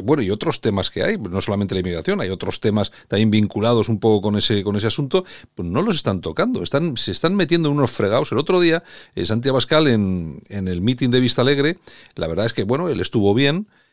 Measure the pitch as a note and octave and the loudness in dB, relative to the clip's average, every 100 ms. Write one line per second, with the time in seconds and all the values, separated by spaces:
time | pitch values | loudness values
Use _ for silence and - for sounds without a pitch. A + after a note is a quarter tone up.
0 | G#2 D3 F#2+ G#2 E3 - A#2 G#2 - G2 | 0 0 0 -2 -4 -2 -2 -2 -2 -2
1 | G3 G#3+ F#2 F#2 A2 G2+ F#2+ F#2+ F2+ E2+ | -2 -2 -4 -4 -2 -2 -2 -2 -4 -4
2 | A2+ G3 F#2+ F#2 F2+ - G#2+ G#2+ G2 - | -4 -4 -4 -4 -6 -2 0 0 -2 -6
3 | _ G2+ A2 G#2+ G#2 G#2 A2+ A#2 G#2 G#2 | _ 2 4 4 2 0 2 2 2 2
4 | A2+ G#2+ G#2 G#2 - G2+ G2 G2+ A2 - | 4 2 2 0 0 0 0 -2 -2 -2
5 | C3+ F#3 F#3 - - - F2 G#2+ A3 D#3+ | -2 -2 -2 -14 -16 -8 -4 -2 0 0
6 | A#2+ F#2 E2 D#2+ A#3 D3+ E2+ C#3 E3+ A#2 | 0 -2 -4 -2 -2 -2 -2 -2 -2 -4
7 | - F#2 E3 G3 D3+ E3+ D3+ D3 C3 - | -4 -2 0 0 2 2 2 2 0 0
8 | G2+ B2 D3+ A2+ D#3+ F3+ E3+ E3 - - | 0 0 0 -2 2 2 4 2 -2 -20
9 | - G2 F#2+ A2+ C3+ C3 - D#3 D3+ A2 | -14 -6 -2 0 2 0 2 4 4 4
10 | G2 F2+ D#2+ C2+ - G2+ F#2 F2 A2 B2+ | 2 -2 -4 -12 -10 -6 -4 0 0 0
11 | B2+ B2+ B2+ C3 B2+ C#3 D3 F3+ - - | 2 2 2 2 2 2 0 -4 -12 -20
12 | - - E2 E2 A2+ - G2+ C#3 F3 G2+ | -18 -8 -4 -2 -2 -2 -2 -2 -2 -2
13 | F#2 G#2+ G2+ A2 C#3 E3+ G#3+ _ _ | -2 2 4 4 2 0 -6 _ _